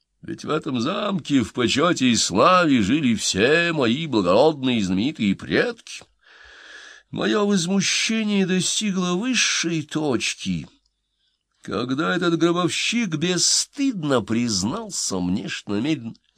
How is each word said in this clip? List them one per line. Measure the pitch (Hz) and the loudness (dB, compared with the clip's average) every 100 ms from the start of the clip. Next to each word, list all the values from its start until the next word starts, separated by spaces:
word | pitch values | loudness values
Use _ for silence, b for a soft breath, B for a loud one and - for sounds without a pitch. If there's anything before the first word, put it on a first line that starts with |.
| _ _ | _ _
Ведь | - - | -14 -10
в | 123 | -6
этом | 151 - 127 | -6 -4 -4
замке | 120 208 208 196 - 139 | -4 -4 -4 -4 0 0
в | 104 | 0
почёте | - 117 113 170 160 127 | 0 0 2 2 2 2
и | 110 | 2
славе | - 92 151 185 170 131 | 2 4 4 4 4 4
жили | 95 143 139 107 | 2 2 2 0
все | - 92 117 165 170 | -2 2 4 4 2
мои | 160 120 127 165 | 2 2 0 0
благородные | 117 87 98 151 151 131 120 | 0 4 6 6 4 0 0
и | |
знаменитые | 95 92 123 156 107 | 0 0 0 0 0
предки». | 92 65 98 233 240 - - - _ B B B B B B B B B | 0 0 0 0 -4 -14 -18 -18 _ B B B B B B B B B
Моё | - 196 220 202 | -4 -2 0 2
возмущение | 202 165 196 - - - 226 214 202 185 | 0 2 0 0 0 0 -2 0 0 2
достигло | 185 - - 214 185 180 | 0 0 -2 -2 -2 0
высшей | 180 247 247 - - - 160 | -2 -2 0 0 0 -2 -2
точки, | 147 151 156 117 - - 95 87 69 _ _ _ _ _ _ _ _ _ | -2 -2 0 0 -2 -6 -4 -6 -6 _ _ _ _ _ _ _ _ _
когда | - 98 127 135 175 | -8 -6 -4 -2 -2
этот | 180 175 165 | 0 0 2
гробовщик | 165 170 170 - - 233 226 151 | 2 2 0 -2 -2 -2 -2 -2
бесстыдно | 175 180 - - - - 277 214 147 131 | -2 0 0 0 -2 -2 -2 -2 0 0
признался | 98 117 120 98 95 190 220 - - 95 | 2 0 0 0 -2 -4 -8 -6 -4 -2
мне, | 90 95 98 | 0 -2 -4
что | - - 101 | -8 -4 -2
намерен | 131 156 113 - _ | -2 -2 -6 -14 _